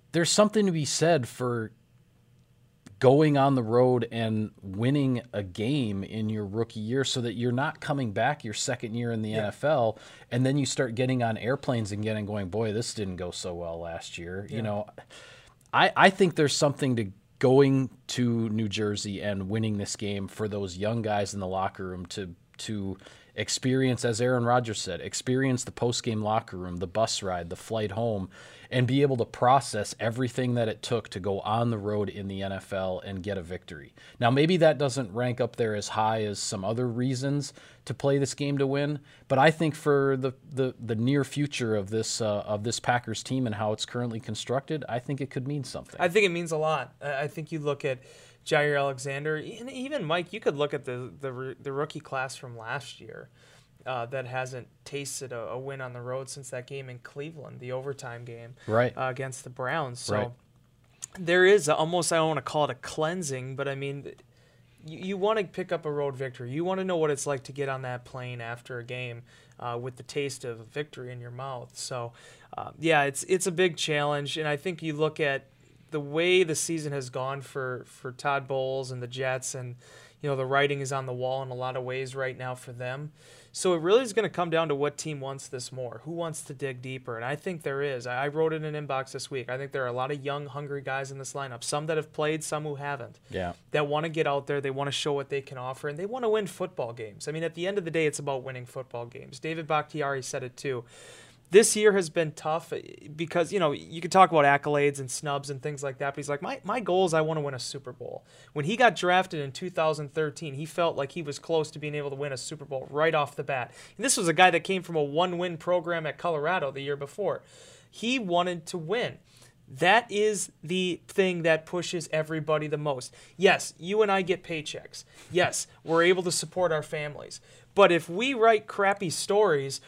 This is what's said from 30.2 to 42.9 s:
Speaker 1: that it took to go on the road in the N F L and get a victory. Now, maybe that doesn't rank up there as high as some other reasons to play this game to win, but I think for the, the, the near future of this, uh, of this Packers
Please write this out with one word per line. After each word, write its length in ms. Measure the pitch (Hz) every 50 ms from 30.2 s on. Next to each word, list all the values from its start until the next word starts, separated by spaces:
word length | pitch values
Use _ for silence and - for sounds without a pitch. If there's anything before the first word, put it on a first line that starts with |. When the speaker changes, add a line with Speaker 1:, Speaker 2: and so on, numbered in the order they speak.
| 131 117 - 135 127 123 120
Speaker 1:
that 120 | 120 113
it 140 | 110 - -
took 260 | - - 120 110 - -
to 100 | - 101
go 200 | 90 101 98 98
on 280 | - 104 107 117 120 120
the 80 | 117
road 320 | 104 98 104 104 104 101 98
in 180 | - 101 98
the 140 | 98 98 98
N 100 | 98 98
F 220 | 98 95 - - 101
L 260 | 95 95 92 92 90 -
and 160 | 95 98 92 85
get 140 | 104 98
a 40 | 95
victory. 520 | 82 85 90 87 - - 87 76 71 - _ - - - - -
Now, 100 | 123 117
maybe 260 | 131 139 156 165 185
that 200 | 165 160 156 151 127
doesn't 340 | 147 135 117 135 123 90 92
rank 260 | 117 123 127 117 -
up 160 | 123 113 -
there 200 | - 117 110 107
as 120 | 104 101 -
high 340 | - 110 110 110 113 113 107
as 160 | 104 101 -
some 260 | - - 117 98 95
other 220 | 104 113 120 127
reasons 680 | 123 113 120 123 135 131 123 135 139 143 143 139 - - - - - - - _
to 80 | - 127
play 240 | - - 139 139
this 160 | 139 139 131 -
game 240 | - 147 143 143
to 100 | 139 139
win, 320 | 135 139 139 143 143 151 143 - - - - - _
but 80 | 139 131
I 120 | 143 160
think 220 | 156 - 170 151 -
for 440 | - - 151 143 139 139 139 135 131
the, 140 | 131 135 123 - - -
the, 240 | 143 127 131 127 - - 117
the 120 | 113 117
near 280 | 107 117 131 143 143 131
future 540 | - - 143 147 143 - - 123 110 107
of 120 | 104 98 98
this, 300 | 110 110 110 - - -
uh, 200 | 113 104 104 101
of 240 | - - 107 104 104
this 160 | 117 110 -
Packers 420 | - -